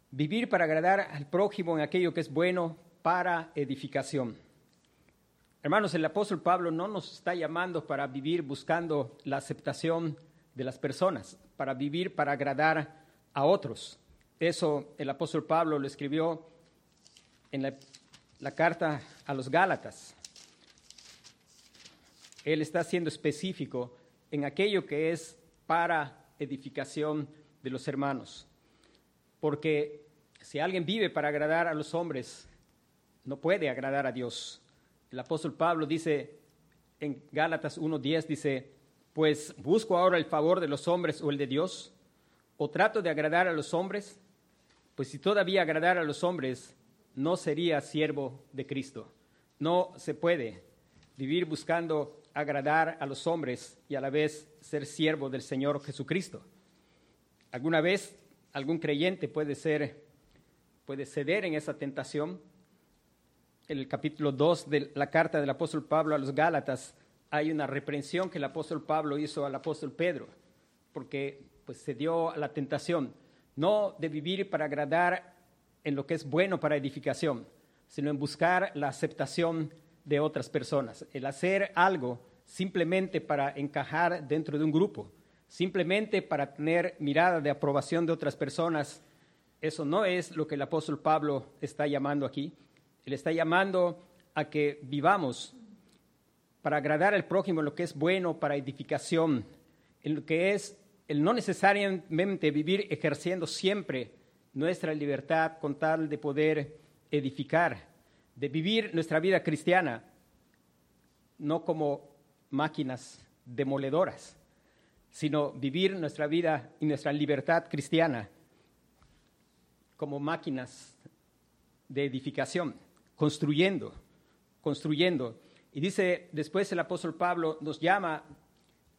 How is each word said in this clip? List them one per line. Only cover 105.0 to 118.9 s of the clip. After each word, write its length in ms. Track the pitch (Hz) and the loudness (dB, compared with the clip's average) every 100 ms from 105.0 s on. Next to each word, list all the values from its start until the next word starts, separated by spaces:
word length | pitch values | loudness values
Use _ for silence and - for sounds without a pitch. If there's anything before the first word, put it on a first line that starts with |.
| 143 135 - 160 160 160 | -2 -2 0 2 2 0
con 160 | 147 143 | -6 0
tal 340 | 156 160 156 | 0 2 0
de 80 | 147 | -4
poder 600 | 147 139 156 151 135 - _ _ _ | -2 2 2 2 -2 -10 _ _ _
edificar, 800 | 147 135 135 131 160 165 113 - _ _ _ _ 120 | -2 -2 -4 0 2 2 0 -10 _ _ _ _ -6
de 120 | 139 | -4
vivir 480 | 156 175 226 214 165 | 0 2 2 2 0
nuestra 240 | 160 156 | 2 2
vida 240 | 185 180 | 4 4
cristiana 600 | - 147 - 180 156 113 - _ _ _ _ _ _ _ _ _ _ _ _ - | 4 0 4 4 4 -2 -10 _ _ _ _ _ _ _ _ _ _ _ _ -8
no 280 | 147 160 - | -2 -2 -2
como 440 | 160 147 143 - - _ _ _ | 0 0 -2 -8 -20 _ _ _
máquinas 720 | 135 151 156 131 127 - - - _ - | 0 0 0 -4 -6 -12 -20 -20 _ -8
demoledoras, 920 | 123 135 139 135 156 160 - - - _ _ _ _ _ _ _ | -4 -2 0 0 2 0 -2 -16 -20 _ _ _ _ _ _ _
sino 420 | - 151 151 143 | -4 0 0 0
vivir 440 | 131 135 160 190 190 | -2 -2 2 2 0
nuestra 280 | 151 - 147 | -4 -2 0
vida 440 | 165 165 147 - - | 2 2 0 -4 -2
y 60 | 151 | 0
nuestra 260 | 139 147 | 0 0
libertad 540 | 147 147 135 143 165 165 | 0 2 2 2 2 0
cristiana 600 | 147 - 160 160 120 101 _ _ _ _ _ _ | -6 0 2 2 0 -8 _ _ _ _ _ _